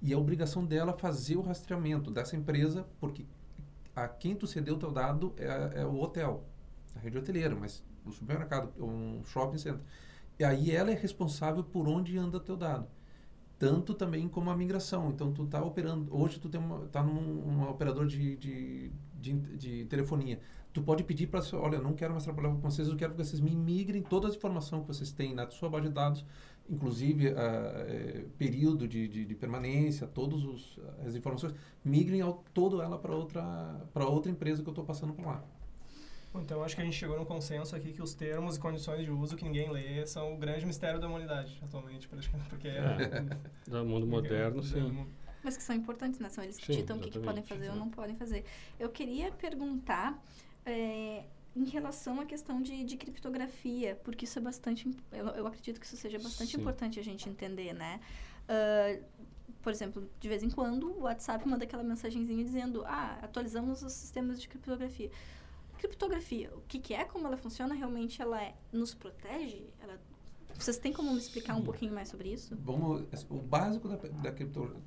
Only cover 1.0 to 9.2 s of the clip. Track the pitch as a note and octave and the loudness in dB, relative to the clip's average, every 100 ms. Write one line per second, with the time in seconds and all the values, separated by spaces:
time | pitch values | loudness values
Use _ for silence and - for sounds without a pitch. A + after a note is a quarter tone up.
1 | F3+ C3+ A#2+ F3 F#3 F3 - F3 D#3 D3+ | 2 2 2 2 2 -2 0 0 2 2
2 | C#3+ A#2+ - D#3 D3+ D3 D#3 F3+ - - | 2 0 0 0 4 6 6 4 -2 -4
3 | D3 C#3+ - - - - - - - - | -4 -4 -8 -12 -14 -12 -12 -14 -8 -2
4 | A#2+ - F3 G3+ G3+ D#3 C#3+ D#3 D#3+ C3 | -2 0 0 0 0 0 2 2 2 2
5 | C3+ D3 F#3+ - C3+ C3+ C#3+ C#3+ C#3 C3+ | 4 4 2 2 0 2 0 2 2 2
6 | D3+ E3 C#3+ - - - - - - A2 | 2 2 0 0 -6 -12 -12 -14 -12 -8
7 | A2+ B2+ C#3+ F3 D#3+ G2+ G#2 - - - | -4 -2 0 4 4 2 -2 -6 -12 -12
8 | - - B2 D#3 D3+ C3+ - - A2+ A2+ | -10 -8 -2 0 2 0 0 -2 -2 -2
9 | A2+ A2+ | -2 -4